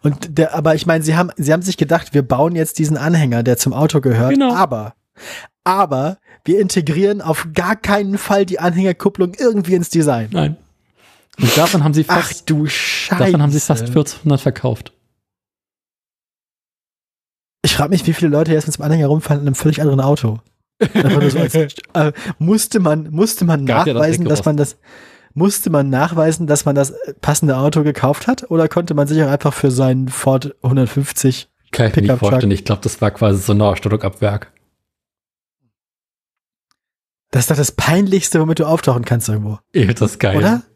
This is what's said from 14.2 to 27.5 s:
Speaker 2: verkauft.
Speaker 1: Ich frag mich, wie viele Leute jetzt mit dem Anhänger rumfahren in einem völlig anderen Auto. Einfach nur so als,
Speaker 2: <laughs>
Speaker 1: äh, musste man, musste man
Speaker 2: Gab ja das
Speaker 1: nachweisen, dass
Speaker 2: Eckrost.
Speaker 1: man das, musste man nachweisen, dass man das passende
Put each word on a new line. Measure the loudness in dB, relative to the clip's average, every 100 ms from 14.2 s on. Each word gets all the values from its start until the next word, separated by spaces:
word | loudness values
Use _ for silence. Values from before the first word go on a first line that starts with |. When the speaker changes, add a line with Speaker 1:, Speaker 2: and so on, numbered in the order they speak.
| -2 0
Speaker 2:
verkauft. | 0 -2 -6 -6 -10 _ _ _ _ _ _ _ _ _ _ _ _ _ _ _ _ _ _ _ _ _ _ _ _ _ _ _
Speaker 1:
Ich | -4 -2
frag | 0
mich, | 0 0
wie |
viele | 0 2
Leute | 2 2
jetzt | 0 -2
mit | -6
dem |
Anhänger | 0 2 2
rumfahren | 0 0 -2
in | 0
einem |
völlig | 0 0 2
anderen | 2 2
Auto. | 2 0 -2 -4 _ _ _ _
Einfach | -2 2 2 4
nur | 2
so | 0
als, | 0
Speaker 2:
<laughs> | 0 -2 -6 -6
Speaker 1:
äh, | -2 -2 -2 -12 -4
musste | 0 0 0 0
man, | 2 0 -2
musste | -2 0 0 0
man | 0
Speaker 2:
Gab | 2 2 2
ja |
das | 2
Speaker 1:
nachweisen, | 2 0 0
dass | 0
Speaker 2:
Eckrost. | 0
Speaker 1:
man | 0
das, | -2 -4 _ -20 -20 -20 _
musste | -2 0 0 -2
man | 0 0
nachweisen, | 0 0 2 0 0 0
dass | 0 2
man |
das | 0 0 -4 -12 -6
passende | -4 0 0